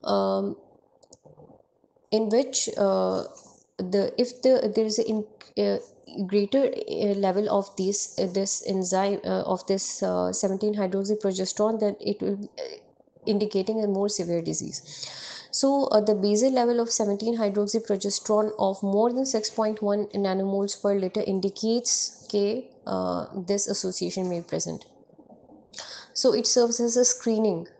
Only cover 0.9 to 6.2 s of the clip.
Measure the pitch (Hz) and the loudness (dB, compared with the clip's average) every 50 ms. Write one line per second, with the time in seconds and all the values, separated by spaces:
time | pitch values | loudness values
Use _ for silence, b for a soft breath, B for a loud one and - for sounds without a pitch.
0.9 | _ _ _ _ - _ _ - - - - - - - _ _ _ _ _ _ | _ _ _ _ -20 _ _ -20 -20 -20 -20 -20 -20 -20 _ _ _ _ _ _
1.9 | _ _ _ _ - 220 220 214 214 240 277 262 - - - - - - 202 196 | _ _ _ _ 0 0 2 4 2 2 2 2 -2 -4 -4 -4 -2 0 2 2
2.9 | 190 190 190 185 185 185 - - - - - - - - _ _ _ - 185 180 | 2 2 2 0 0 -2 -4 -8 -12 -20 -20 -20 -20 -20 _ _ _ -10 -6 0
3.9 | 185 202 196 185 - - 247 240 - - - 254 262 - - 214 202 220 220 220 | 0 0 0 0 0 0 -2 -2 -2 0 4 4 4 6 4 2 2 2 0 2
4.9 | 202 233 226 - 214 214 214 - - - - - _ - 208 202 196 190 - - | 0 0 0 0 0 -2 -4 -6 -12 -20 -20 -10 _ 0 0 0 0 -2 -4 -10
5.9 | - - - - - - | -20 -20 -20 -16 -8 -8